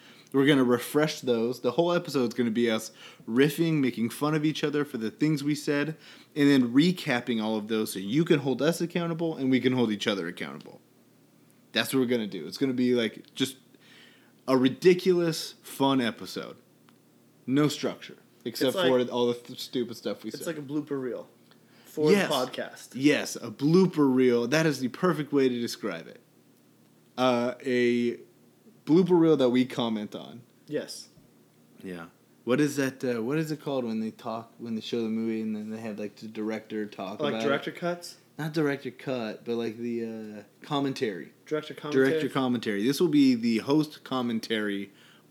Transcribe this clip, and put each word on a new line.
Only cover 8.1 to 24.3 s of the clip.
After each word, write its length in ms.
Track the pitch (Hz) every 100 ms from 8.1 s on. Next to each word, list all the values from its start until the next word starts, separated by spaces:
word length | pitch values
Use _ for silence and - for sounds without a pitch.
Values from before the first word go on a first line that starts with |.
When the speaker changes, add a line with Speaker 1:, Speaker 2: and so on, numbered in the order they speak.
| 139
Speaker 1:
can 160 | 170 151
hold 220 | 139 120
us 180 | 143 170
accountable 540 | 170 175 170 165 165 156
and 140 | 135
we 100 | 127
can 140 | 127
hold 180 | 127 113
each 140 | 104 120
other 200 | 101 85
accountable. 520 | 87 73 71 - 50 _ _ _ _ _ _ _ _ _
That's 220 | 113 113
what 60 | 135
we're 40 | 120
gonna 200 | 123 104
do. 180 | 92 78
It's 100 | -
gonna 160 | 135
be, 200 | 127 123 120
like, 300 | 110 - - -
just 220 | 131 - _ _ _ - - _ _ _ -
a 80 | 131
ridiculous, 1000 | 131 117 185 180 185 175 170 156 - -
fun 360 | - - 139 135
episode. 540 | 117 - 92 - 62 - _ _ _ _ _ _ _ _ -
No 220 | 139 147
structure, 500 | - 120 - - - _ _ -
except 240 | - 131
Speaker 2:
It's 80 | 123
like 100 | 131 127 123
Speaker 1:
for 40 |
all 160 | 120 120
the 60 |
th-, 260 | 120 - 127
stupid 380 | - 135 117 117
stuff 260 | 117 104
we 60 | 110
Speaker 2:
It's 100 | 135
Speaker 1:
said. 80 | 175
Speaker 2:
like 100 | 151
a 40 |
blooper 400 | 135 147 147 139
reel 260 | 127 98 87 _ _ _ _ - -
for 260 | - 151
Speaker 1:
Yes. 180 | 202 147
Speaker 2:
the 40 | 143
podcast. 520 | 127 - 101 - -
Speaker 1:
Yes, 420 | 127 143 131 95 -
a 140 | 117
blooper 640 | 110 143 175 180 156 139
reel. 340 | 127 127